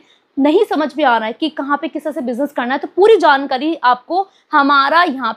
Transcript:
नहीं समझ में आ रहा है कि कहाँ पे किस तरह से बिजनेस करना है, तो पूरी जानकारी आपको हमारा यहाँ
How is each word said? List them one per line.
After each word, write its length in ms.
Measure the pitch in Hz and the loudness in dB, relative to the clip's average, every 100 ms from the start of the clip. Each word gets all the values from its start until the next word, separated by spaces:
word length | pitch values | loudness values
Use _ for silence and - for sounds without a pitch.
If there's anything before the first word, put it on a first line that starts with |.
| _ _ _ - | _ _ _ -2
नहीं 280 | 285 349 | 2 2
समझ 320 | 403 359 302 254 | 0 -2 -4 0
में 80 | |
आ 120 | 277 233 | 0 0
रहा 100 | 220 | -2
है 60 | |
कि 160 | 233 311 | -6 -6
कहाँ 280 | - 277 285 | -6 -6 -4
पे 120 | 320 | -4
किस 160 | 311 | -8
तरह 80 | 311 | -8
से 80 | 311 | -8
बिजनेस 320 | 247 240 285 | -6 -4 -6
करना 220 | - 240 | -4 -4
है, 40 | 277 | -6
तो 100 | - - | -6 2
पूरी 200 | 415 415 | 4 6
जानकारी 580 | 311 277 277 262 302 320 | 4 2 0 -4 -4 -2
आपको 440 | 247 247 - 349 392 _ - | 0 0 -2 -6 -6 _ -4
हमारा 500 | 302 277 277 277 320 | 0 2 2 2 2
यहाँ 300 | 349 262 226 | 2 -2 -6